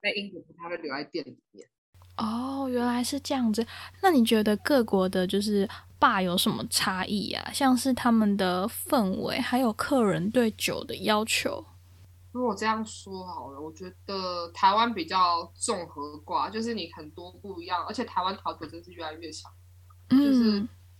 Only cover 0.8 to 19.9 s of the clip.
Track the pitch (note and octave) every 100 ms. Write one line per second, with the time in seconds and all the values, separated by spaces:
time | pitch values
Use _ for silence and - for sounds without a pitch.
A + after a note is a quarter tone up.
0.8 | D#3+ C3+ D3 E3 C3+ B2+ _ G2+ - _
1.8 | _ _ - - A3 A3+ B3+ C4+ C4+ B3
2.8 | A#3+ A#3+ B3 C#4+ - C4+ A#3 G#3+ A3+ -
3.8 | - - F#4+ D#4 A3+ A3+ G#3+ G#3 - C#4+
4.8 | A3 G3 F#3 F#3+ F3+ G3 G#3 G#3 G3 -
5.8 | - - C#4 G#3+ F#3 F3 - B2 A2+ -
6.8 | - F#3 F#3 G#3 - - G1+ - C4+ B3+
7.8 | C4+ B3+ B3 A3+ G#3+ G3+ F#3 F3+ G3 -
8.8 | - C#4+ G3 F#3+ - - B3 B3 C4 G#3+
9.8 | - C#4 G#3+ D#3+ F3+ B3+ A#3 - - -
10.8 | - - F#3+ G#3+ A3+ - - - - -
11.8 | - - - - - B3 B3 G3+ A3 A3
12.8 | A3 - - F#3+ F#3 F3 C3 C#3 D#3 D#3+
13.8 | F#3 - - G3 F#3 F3 E3+ - G3 G3+
14.8 | A#3 G#3 D#3+ F#3+ F3+ E3+ F3 - - G3+
15.8 | E3 D#3 D3 D3+ - E3+ D3 G#3+ A3+ A3+
16.8 | E3 - D#3 E3+ F3 F3+ G3+ E3+ E3+ F3+
17.8 | E3 A3 A#3 - F3+ G3 - D#3+ D#3 E3
18.8 | F3 F3 D#3+ D#3 E3 D3+ - - - -
19.8 | -